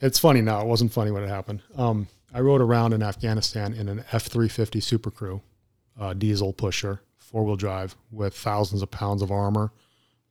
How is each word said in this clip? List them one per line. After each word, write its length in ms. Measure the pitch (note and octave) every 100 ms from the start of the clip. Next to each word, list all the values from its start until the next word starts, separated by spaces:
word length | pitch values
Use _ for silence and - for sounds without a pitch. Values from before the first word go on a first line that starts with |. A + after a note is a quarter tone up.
It's 180 | C3+ -
funny 220 | D#3+ C3
now. 200 | A2 G#2
It 60 | A2+
wasn't 260 | A2+ A#2
funny 180 | A#2 G#2+
when 140 | G2+
it 40 | G2+
happened. 320 | G2 G2 G#2 - C3+
Um, 300 | A#2+ G#2+ G2 _ _
I 80 | B2
rode 200 | C3+ C#3
around 320 | A#2 A#2 A#2
in 100 | A2
Afghanistan 720 | G#2 - A2+ A2 - A2 G#2
in 140 | A2+ G2+
an 160 | G#2 -
F 140 | G2+ -
three 220 | A#2 A2+
fifty 320 | - A2 G#2+
Super 300 | - A2+ G#2+
Crew, 300 | - G2 F#2+ - _ _ _ _ A#2+
uh, 160 | G2
diesel 380 | F#2+ G#2+ G2+ G2
pusher, 480 | - G2+ - G2+ G2 _ _
four-wheel 380 | _ A2+ G#2+ G2+
drive, 400 | G2+ F#2+ F#2+ - -
with 240 | A2 G2 -
thousands 460 | A2+ G#2 G2+ G2+
of 80 | G2
pounds 320 | - G2+ G2+
of 80 | F#2+
armor 420 | G2+ G2+ G#2 G#2+ - _ _ _ _ _